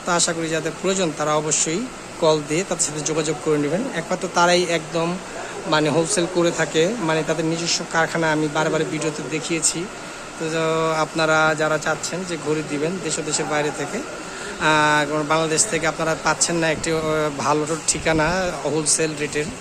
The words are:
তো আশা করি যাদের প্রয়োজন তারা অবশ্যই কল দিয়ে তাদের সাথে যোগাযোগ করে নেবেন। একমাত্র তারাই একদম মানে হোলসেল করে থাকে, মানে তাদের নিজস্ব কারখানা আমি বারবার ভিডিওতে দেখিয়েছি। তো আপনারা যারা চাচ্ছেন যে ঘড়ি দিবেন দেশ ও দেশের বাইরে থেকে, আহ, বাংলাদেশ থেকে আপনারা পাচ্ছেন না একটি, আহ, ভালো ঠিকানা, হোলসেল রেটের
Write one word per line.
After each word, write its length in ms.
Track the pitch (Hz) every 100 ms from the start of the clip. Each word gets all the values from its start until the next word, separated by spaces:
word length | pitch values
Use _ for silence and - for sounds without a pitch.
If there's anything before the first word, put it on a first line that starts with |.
তো 60 | - 175
আশা 120 | 165 165
করি 120 | 165 160
যাদের 180 | 156 156
প্রয়োজন 280 | 180 196 180 147
তারা 160 | 151 151
অবশ্যই 400 | 156 147 - 165 254 - - -
কল 160 | 165 156 143
দিয়ে 140 | 151 196
তাদের 160 | 175 -
সাথে 140 | 151 151
যোগাযোগ 260 | 156 156 147 -
করে 120 | 151
নেবেন। 200 | 147 165 262 170
একমাত্র 260 | 156 185 190 175
তারাই 260 | 175 175 175 170
একদম 300 | 156 170 170 180 - - - - 202
মানে 140 | 156 151 143
হোলসেল 300 | 165 - 170 175
করে 160 | 170 160
থাকে, 240 | 156 160 165 240 165
মানে 140 | 160 156
তাদের 160 | 160 160
নিজস্ব 280 | 165 170 - 165
কারখানা 340 | 170 160 165 165 156
আমি 120 | 156 151
বারবার 320 | 156 156 151
ভিডিওতে 280 | 156 156 151 - 156
দেখিয়েছি। 440 | - 165 151 170 185 - - - - -
তো 80 | 160 160 160 160 160 160
আপনারা 340 | 156 160 156 156 156 156
যারা 160 | 151 156 156
চাচ্ছেন 340 | 151 - 170 185
যে 60 | 165 147
ঘড়ি 180 | 156 151
দিবেন 200 | 147 156 185
দেশ 120 | 160 151
ও 20 | 156
দেশের 180 | 151 147
বাইরে 180 | 151 147 143
থেকে, 180 | 143 214
আহ, 1200 | 302 - - - - - 160 156 151 151 147 151 151
বাংলাদেশ 280 | 160 160 156 -
থেকে 140 | 165 156
আপনারা 200 | 151 160 156 165
পাচ্ছেন 300 | 156 - 170
না 60 | 165 151
একটি, 140 | -
আহ, 100 | 160 156 156 151 139 131
ভালো 180 | 151 147 160 -
ঠিকানা, 380 | 160 165 160 151 180 180 170 151
হোলসেল 380 | 147 151 - 160 151
রেটের 260 | 147 143 151 -